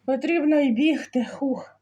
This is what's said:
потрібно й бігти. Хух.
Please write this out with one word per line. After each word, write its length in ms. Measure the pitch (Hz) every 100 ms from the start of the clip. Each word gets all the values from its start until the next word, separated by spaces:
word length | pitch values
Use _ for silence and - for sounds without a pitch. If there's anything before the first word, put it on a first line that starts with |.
| -
потрібно 540 | 262 311 339 294 302
й 120 | 277
бігти. 540 | 220 311 285 - 247 233
Хух. 540 | - 277 220 - -